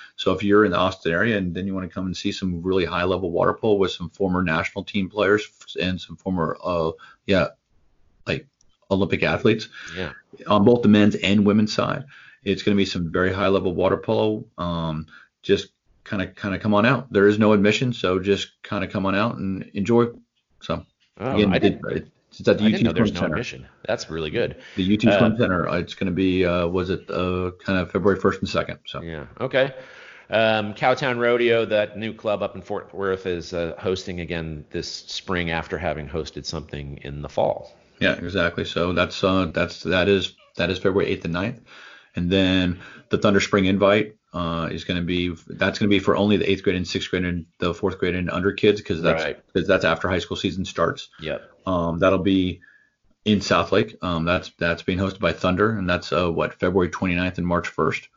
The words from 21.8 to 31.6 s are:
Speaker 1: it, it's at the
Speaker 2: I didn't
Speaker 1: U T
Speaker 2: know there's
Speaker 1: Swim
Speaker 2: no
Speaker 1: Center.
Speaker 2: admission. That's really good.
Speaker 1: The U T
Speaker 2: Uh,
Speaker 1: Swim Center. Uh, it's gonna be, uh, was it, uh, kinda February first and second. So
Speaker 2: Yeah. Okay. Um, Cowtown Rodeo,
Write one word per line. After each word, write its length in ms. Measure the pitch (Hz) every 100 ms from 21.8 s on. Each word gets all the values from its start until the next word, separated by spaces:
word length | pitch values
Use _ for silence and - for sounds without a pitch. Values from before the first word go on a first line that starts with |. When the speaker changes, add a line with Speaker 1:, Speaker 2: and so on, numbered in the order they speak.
| -
Speaker 1:
it, 160 | - - _ _
it's 120 | -
at 180 | - -
the 40 | 107
Speaker 2:
I 40 |
didn't 20 |
Speaker 1:
U 40 | 185
T 60 |
Speaker 2:
know 80 | 113
there's 180 | 82 107
Speaker 1:
Swim 60 | 87
Speaker 2:
no 40 |
Speaker 1:
Center. 120 | 87
Speaker 2:
admission. 340 | 78 120 67 - _ -
That's 200 | 120 -
really 220 | 80 78
good. 280 | 104 113 - - -
Speaker 1:
The 80 |
U 140 | 92 104
T 100 | 113
Speaker 2:
Uh, 100 | 98
Speaker 1:
Swim 180 | 87 110
Center. 320 | 101 90 82
Uh, 120 | 87
it's 160 | 85 -
gonna 160 | 95
be, 340 | 87 95 92 87
uh, 220 | 87 85
was 240 | 92 87
it, 180 | 87 -
uh, 440 | - 90 90 90 90 -
kinda 220 | 95 87
February 320 | 98 98 95
first 200 | 98 -
and 60 | 95
second. 300 | 82 - - -
So 160 | 76
Speaker 2:
Yeah. 240 | 82 80 69 -
Okay. 320 | 131 131 139 - - - - - -
Um, 460 | 104 110 110 104 104
Cowtown 420 | 139 127 139 120
Rodeo, 480 | 120 120 120 117